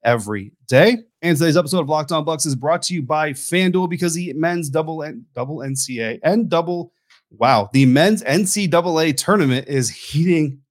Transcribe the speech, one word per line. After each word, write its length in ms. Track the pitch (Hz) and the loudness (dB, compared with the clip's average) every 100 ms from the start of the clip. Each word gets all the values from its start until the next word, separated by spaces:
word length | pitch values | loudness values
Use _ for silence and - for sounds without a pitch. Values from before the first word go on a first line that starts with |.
every 480 | 117 117 104 104 101 _ _ | 2 0 -2 -8 -10 _ _
day. 320 | 131 196 240 - _ | 4 4 2 -6 _
And 140 | 165 156 | -2 2
today's 200 | 165 156 | 2 2
episode 240 | 151 185 | 2 -2
of 80 | 143 | 0
Locked 240 | 151 147 | -2 -2
On 120 | 165 | -2
Bucs 220 | 151 160 156 | -2 -4 -2
is 80 | |
brought 280 | 131 143 170 | -2 0 -2
to 120 | - | -2
you 80 | 175 | -6
by 300 | 135 151 156 | -2 -2 -2
FanDuel, 560 | 139 - 175 185 180 185 | -4 -2 0 2 2 -2
because 260 | 165 175 | -2 -4
the 180 | 160 180 | -4 -6
men's 340 | 139 165 175 151 | -2 -2 -2 -2
double 340 | 143 156 160 | -2 -2 -6
N, 220 | 151 147 - | -10 -12 -16
double 280 | - 127 151 | -10 -8 -8
N 120 | 135 | -8
C 260 | 135 - 123 | -6 -6 -4
A 180 | 113 113 | -6 -4
and 260 | 156 202 226 | 0 0 0
double, 440 | 170 170 175 170 _ _ _ _ | 0 -2 -6 -8 _ _ _ _
wow, 380 | 104 117 127 101 | 0 4 4 2
the 140 | 135 135 | 4 4
men's 360 | 131 180 214 | 6 4 2
N 220 | - 151 196 | 0 0 0
C 200 | - 196 | 0 2
double 340 | 170 175 160 | 2 2 0
A 120 | 160 | 0
tournament 540 | 143 - 208 143 127 135 | -2 0 2 2 0 0
is 200 | 139 120 | -2 -2
heating 720 | - - 143 170 165 151 135 _ | -6 -6 -2 2 2 0 -4 _